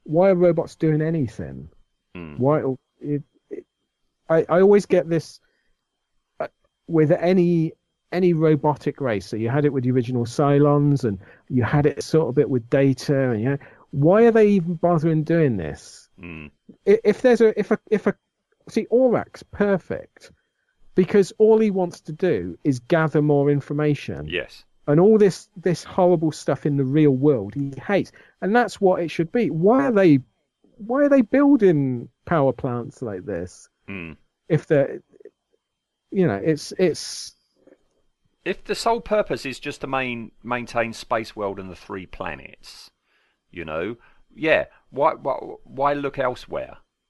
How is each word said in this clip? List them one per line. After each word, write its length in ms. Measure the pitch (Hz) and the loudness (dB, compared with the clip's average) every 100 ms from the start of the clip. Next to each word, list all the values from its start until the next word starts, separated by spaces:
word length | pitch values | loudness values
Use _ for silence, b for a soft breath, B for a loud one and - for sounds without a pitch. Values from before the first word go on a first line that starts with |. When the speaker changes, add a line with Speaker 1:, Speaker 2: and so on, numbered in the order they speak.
Speaker 1:
why 260 | - 156 196 | -4 2 4
are 60 | 180 | 4
robots 400 | 175 165 - - | 4 2 -4 -4
doing 260 | 160 151 | 0 0
anything? 680 | 156 165 120 - 76 67 73 _ _ _ _ 90 | 0 -2 -4 -8 -14 -14 -18 _ _ _ _ -16
Speaker 2:
Hmm. 220 | 82 73 | -14 -4
Speaker 1:
Why? 260 | 131 151 127 127 _ _ | 0 0 -2 -8 _ _
It, 200 | 147 147 - _ - | -8 -8 -10 _ -20
it, 140 | - - _ _ _ _ _ - | -18 -18 _ _ _ _ _ -2
I, 160 | 165 - | -2 2
I 140 | 170 | 4
always 240 | 196 208 - | 6 4 4
get 240 | 180 165 | 0 0
this, 300 | 165 - - _ _ _ _ _ _ _ _ _ - | -2 -4 -12 _ _ _ _ _ _ _ _ _ -12
uh, 80 | - _ _ _ - | -12 _ _ _ -4
with 240 | 160 151 | 0 2
any, 640 | 175 170 190 175 170 160 - _ _ _ | 2 2 2 2 2 -2 -6 _ _ _
any 220 | 175 185 | -2 0
robotic 680 | 160 160 151 156 143 - - | 2 2 2 0 -2 -4 -4
race. 280 | 135 104 - | -4 -4 -6
So 80 | 107 | -6
you 140 | 113 | -2
had 160 | 139 147 | 0 0
it 60 | |
with 120 | 139 | 0
the 80 | 123 | 0
original 340 | 127 117 123 117 | 0 -2 -4 -4
Cylons, 800 | - 143 143 147 147 147 143 | 0 2 4 4 4 2 2
and 160 | 117 98 b b - | -2 -6 b b -6
you 120 | 127 | -2
had 240 | 110 147 143 | 0 2 0
it 160 | - | -2
sort 280 | - 156 123 | -2 0 2
of 60 | 131 | 0
bit 140 | 135 | 0
with 180 | 127 113 | -2 0
Data, 640 | 139 139 131 - 139 131 | 2 2 0 -2 0 0
and, 120 | 110 | -2
you 60 | 120 | -2
know, 80 | 139 B B _ | -4 B B _
why 320 | 139 147 202 | 0 2 6
are 80 | 233 | 6
they 160 | 226 208 | 6 4
even 260 | 202 165 | 4 0
bothering 500 | 170 175 170 160 160 | -2 0 2 0 0
doing 340 | 156 170 147 104 | 0 2 2 0
this? 520 | 78 - - - _ _ | -6 -10 -16 -20 _ _
Speaker 2:
Hmm. 280 | 87 80 76 _ - - - | -18 -16 -18 _ -20 -6 0
Speaker 1:
I-, 140 | 214 | 2
if 180 | 208 202 | 2 0
there's 200 | 254 233 | 2 4
a, 180 | 220 214 | 4 2
if 100 | 202 | -2
a, 80 | 220 - | -4 -2
if 160 | 208 - | -2 -2
a, 80 | - _ _ _ _ - | -6 _ _ _ _ -10
see, 180 | - 202 | -6 -2
Aurak's 520 | 233 254 165 - - | 2 2 0 -4 -14
perfect 880 | - - 202 190 - 85 - _ - _ _ _ _ _ - - | -12 -4 0 -2 -4 -10 -12 _ -20 _ _ _ _ _ -6 -2
because 360 | 185 208 190 - | 2 2 2 2
all 220 | 220 220 | 4 4
he 100 | 220 | 2
wants 320 | 190 180 - | 0 -4 -8
to 100 | - | -16
do 460 | 156 185 113 90 82 | -4 -2 -2 -4 -6
is 160 | 156 127 | -4 -4
gather 420 | - 165 160 160 | 0 0 2 2
more 300 | 147 143 143 | 2 2 2
information. 720 | 143 - 147 151 147 - 76 151 | 0 -2 -4 -2 -2 -6 -12 -8
Speaker 2:
Yes. 360 | 87 65 - _ _ - | -8 -8 -14 _ _ 0
Speaker 1:
And 120 | 147 | 4
all 200 | 196 220 | 6 6
this, 280 | 202 - - - | 4 2 -10 -6
this 280 | 185 165 | -4 -4
horrible 480 | - - 180 175 160 | -4 0 2 4 0
stuff 340 | - - 139 156 | -4 -4 -4 -2
in 100 | 139 | -2
the 80 | |
real 280 | 131 147 147 | 0 4 4
world 420 | 131 147 127 98 | 4 2 2 -2
he 180 | 135 139 135 | -8 -8 -8
hates, 320 | - 196 - b b _ | -4 -2 -4 b b _
and 140 | 190 233 | -2 0
that's 260 | 247 - | 0 0
what 220 | 190 175 | 0 0
it 60 | 175 | -2
should 200 | - 165 | -4 -4
be. 200 | 247 185 | -2 -2
Why 340 | 160 190 254 277 | 0 2 4 2
are 60 | |
they, 280 | 208 185 139 - _ _ _ _ - | 4 4 4 0 _ _ _ _ -16
why 260 | 208 262 | -4 0
are 60 | 285 | 4
they 120 | 277 | 4
building 880 | 220 262 285 285 196 151 135 123 - _ - | 2 2 4 4 4 2 0 -4 -10 _ -4
power 280 | 170 135 | 0 2
plants 500 | 120 135 120 120 - | 0 -4 -6 -10 -12
like 200 | 120 95 | -10 -10
this? 460 | 90 87 90 - - _ - | -8 -8 -10 -14 -20 _ -16
Speaker 2:
Hmm. 260 | 98 85 76 _ _ - | -14 -14 -18 _ _ -4
Speaker 1:
If 180 | 156 - | -4 0
they're, 380 | 151 139 135 - _ - _ _ _ _ _ _ _ _ | 0 0 -6 -18 _ -20 _ _ _ _ _ _ _ _
you 160 | 202 170 | -2 0
know, 160 | 98 | 0
it's, 280 | 160 147 - - | -2 -4 -4 -2
it's 560 | 180 - - - - - _ _ _ _ _ _ _ _ _ _ | -2 -2 -10 -14 -16 -20 _ _ _ _ _ _ _ _ _ _
Speaker 2:
If 200 | 170 196 | -10 -8
the 100 | - | -8
sole 260 | 196 233 226 | -4 -2 -2
purpose 440 | - 214 - 127 135 | -2 -2 -2 -6 -8
is 140 | 123 | -12
just 220 | 147 143 | -12 -12
to 60 | 135 | -6
main-, 440 | 135 127 117 113 _ | -4 -4 -8 -12 _
maintain 500 | 117 123 117 120 117 | -8 -8 -6 -4 -4
Spaceworld 640 | 110 - 117 113 - 101 98 | -8 -6 -6 -6 -8 -8 -8
and 100 | 95 | -14
the 60 | 87 | -16
three 320 | - 98 90 | -14 -14 -14
planets, 800 | - 92 71 - - - - - _ _ _ _ _ _ | -12 -12 -12 -16 -20 -20 -20 -20 _ _ _ _ _ _
you 140 | 87 78 | -14 -10
know, 320 | 78 95 120 b b _ | -8 -8 -10 b b _
yeah, 320 | - 160 117 65 b _ | -6 0 0 -2 b _
why, 240 | 131 151 | -2 -2
why, 220 | - - - - - - | -2 -6 -8 -10 -16 -14
why 280 | 127 143 | -4 -2
look 240 | 147 139 139 | -2 -4 -4
elsewhere? 600 | 131 123 - 76 - - _ _ | -4 -6 -10 -10 -10 -16 _ _